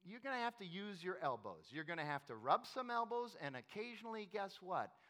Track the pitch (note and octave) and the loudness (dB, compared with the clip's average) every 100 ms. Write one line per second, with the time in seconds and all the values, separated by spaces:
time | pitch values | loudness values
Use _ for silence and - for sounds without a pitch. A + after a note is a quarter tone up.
0 | F3+ A#3 C4+ B3 A#3 A#3 F#3 F#3 G#3 F3+ | -12 -8 -2 2 0 0 -4 -2 -2 -2
1 | F3+ F#3 D3 A#2 G#2 D#2+ - C#3+ D#3 E3+ | -2 2 2 2 -2 -6 -8 -6 -2 0
2 | D3 C#3+ - A2 B2 G#3+ A#3+ C4 B3 A#3 | 2 0 -2 0 6 6 4 -4 0 2
3 | A3+ A#3+ A#3+ - C#3+ B2+ - G#3 A#3+ A3 | 4 2 -2 -2 -4 -4 -6 -6 -6 -6
4 | A3+ A3 G3 G3+ G3 - F#3 D#3 G2+ - | -6 -4 -2 -2 -2 -4 0 2 0 -4